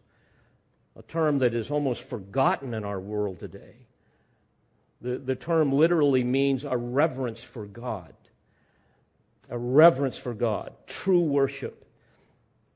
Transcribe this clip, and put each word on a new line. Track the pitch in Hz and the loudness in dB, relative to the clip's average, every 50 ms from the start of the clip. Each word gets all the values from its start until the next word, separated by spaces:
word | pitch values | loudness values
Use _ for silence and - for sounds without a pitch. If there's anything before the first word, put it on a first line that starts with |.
| _ _ _ _ _ _ _ _ _ _ _ _ _ _ _ _ _ _ - | _ _ _ _ _ _ _ _ _ _ _ _ _ _ _ _ _ _ -20
a | 104 107 | -20 -16
term | - - 165 160 156 147 139 | -8 -4 -2 0 0 2 2
that | 131 120 113 | 2 2 2
is | 120 110 117 | 0 -2 -2
almost | 147 147 147 135 123 - - | -2 -2 0 0 -2 -4 -6
forgotten | - 131 110 95 98 101 135 131 165 - - 139 127 117 | -8 -8 -8 -8 -4 -2 0 2 2 0 -2 -4 -6 -6
in | 110 104 | -6 -4
our | 101 101 95 | -4 -6 -6
world | 92 101 107 104 104 101 92 90 | -6 -4 -4 -2 -2 -2 -4 -6
today. | 110 90 85 101 120 - 107 127 123 _ _ _ _ _ _ _ _ _ _ _ _ _ _ _ _ _ _ _ _ _ _ _ | -10 -12 -12 -14 -16 -18 -20 -20 -20 _ _ _ _ _ _ _ _ _ _ _ _ _ _ _ _ _ _ _ _ _ _ _
The, | - 123 123 139 | -6 -6 -6 -4
the | 143 127 131 | -4 -4 -6
term | 120 - - 170 165 156 143 135 | -4 -2 0 2 2 2 4 4
literally | 139 156 165 170 165 147 143 135 131 123 | 4 4 4 4 4 4 4 4 2 2
means | 123 127 135 139 139 139 127 143 | 2 2 2 2 2 2 0 -2
a | 147 131 | -2 -4
reverence | 123 120 120 123 135 151 165 131 131 131 120 110 - - | -4 -4 -2 0 2 0 0 0 -2 -6 -6 -6 -8 -14
for | - - 120 104 | -14 -12 -10 -10
God. | 101 101 - 117 127 113 95 85 78 - _ _ _ _ _ _ _ _ _ _ _ _ _ _ _ _ _ _ _ _ _ _ _ _ _ _ - | -10 -12 -10 -8 -6 -6 -6 -8 -12 -18 _ _ _ _ _ _ _ _ _ _ _ _ _ _ _ _ _ _ _ _ _ _ _ _ _ _ -10
A | 123 | -8
reverence | 123 123 123 127 143 156 170 147 127 143 131 113 - | -6 -4 2 6 8 8 8 6 4 0 -4 -4 -6
for | - 127 117 | -6 -8 -4
God. | 101 120 113 107 92 - - - - _ - | 0 0 0 0 -2 -4 -8 -14 -18 _ -14
True | - - - 196 185 175 | -12 -6 0 2 2 2
worship. | 175 156 139 143 139 123 - - - 113 - - - _ _ _ _ _ _ _ _ _ _ _ _ _ _ _ _ _ _ | 2 2 2 2 2 2 0 -4 -10 -10 -10 -12 -20 _ _ _ _ _ _ _ _ _ _ _ _ _ _ _ _ _ _